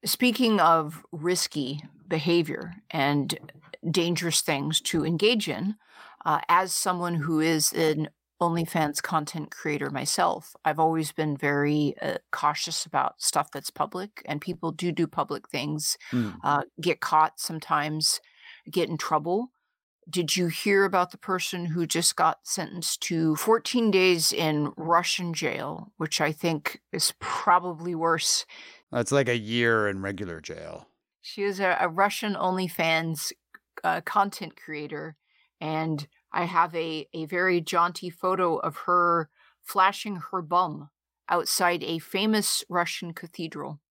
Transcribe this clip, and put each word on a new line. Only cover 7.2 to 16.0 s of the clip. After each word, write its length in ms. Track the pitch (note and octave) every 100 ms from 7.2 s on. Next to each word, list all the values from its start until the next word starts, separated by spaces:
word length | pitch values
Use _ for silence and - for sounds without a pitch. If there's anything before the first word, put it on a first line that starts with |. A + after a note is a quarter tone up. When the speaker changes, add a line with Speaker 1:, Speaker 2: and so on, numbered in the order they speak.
| D3+ D#3
Speaker 1:
is 340 | D#3+ D#3+ D3
an 360 | - D#3+ D#3 D3+ _ _ _
OnlyFans 600 | E3+ E3+ E3 E3+ D3 D3
content 480 | - E3 D3+ E3+ D3
creator 380 | - D#3 D3 C#3+
myself, 640 | C#3 C#3 - F3+ - - - -
I've 140 | D3+
always 320 | D#3+ D#3+ D3+
been 260 | - D#3 C#3
very, 580 | D3 C#3+ D3 D3+ C#3+ -
uh, 160 | - - _
cautious 540 | - D3 D3 - D#3+ -
about 360 | C#3+ - -
stuff 280 | - D3+ D3
that's 180 | C#3 -
public, 500 | - D3 F3+ G3+ - -
and 160 | D3
people 300 | - E3+ E3
do 200 | D#3+ F3
do 160 | D#3+ E3
public 420 | - C#3+ D3 -
things, 480 | C#3+ C#3+ D3+ - -